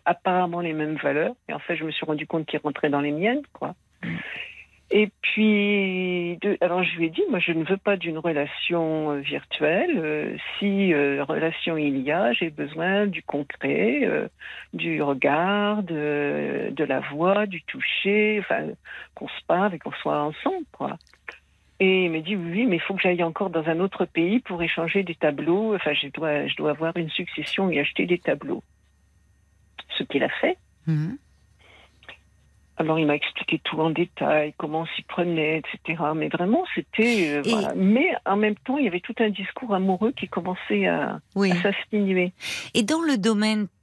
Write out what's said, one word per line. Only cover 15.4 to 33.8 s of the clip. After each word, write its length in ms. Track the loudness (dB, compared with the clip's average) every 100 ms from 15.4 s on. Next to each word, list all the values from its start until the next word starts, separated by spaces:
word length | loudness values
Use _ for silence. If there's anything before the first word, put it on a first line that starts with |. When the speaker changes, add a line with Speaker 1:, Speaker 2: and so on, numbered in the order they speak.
| 2 2 2 0
Speaker 1:
de, 840 | -2 -2 0 0 0 -2 -2 -2 -4 -2
de 80 |
la 160 | 0 0
voix, 460 | -2 0 2 4 0
du 160 | -4
toucher, 760 | -10 -6 -4 0 2 4 4 2
enfin, 260 | 0 -2 -4 -8 -14 -18 -16
qu'on 140 | -12 -12
se 160 | -6 0
parle 260 | 2 2
et 40 | 0
qu'on 140 | -8
soit 280 | -6 -2 0
ensemble, 420 | -2 -2 -4 -4 -8
quoi. 260 | -6 -6 -6 _ _ -20 -20 _ _ _ 2
Et 240 | 4 4
il 60 | 2
m'a 80 | 0
dit, 160 | -2 -4
oui, 300 | -2 0 2
mais 100 | 2
il 60 |
faut 120 | 0
que 60 | 0
j'aille 220 | 2 2
encore 240 | 0 0 -2
dans 160 | 0 0
un 120 | 0
autre 240 | 0 0
pays 360 | -2 0 2 2
pour 220 | 0 -4
échanger 400 | -2 -2 0 0
des 100 | -2
tableaux. 600 | 0 0 0 2 2 2
Enfin, 200 | 0 0
je 140 | -2 -4
dois, 380 | -4 -2 0 -2
je 80 | -2
dois 140 | -2
avoir 260 | 0 -2 -2
une 100 | -4
succession 600 | -4 -6 -6 -4 0 2
et 100 | 2
acheter 240 | 0 0
des 140 | 0 0
tableaux. 440 | 0 -2 -4 -8 -10 _ _ _ _ _ _ _ _ _ _ -20 -8 -6
Ce 60 |
qu'il 180 | -2 0
a 60 | 0
fait. 300 | 0 0 0 _ _ 0
Speaker 2:
Mhm. 300 | 0 0 -6 _ _ _ _ -20 -20 -20 _ -20 -20 _ _ _ _ _ -4
Speaker 1:
Alors, 200 | 0 2
il 80 | 4
m'a 80 |
expliqué 460 | 2 -2 -6 -4 -4
tout 160 | -2
en 120 | 0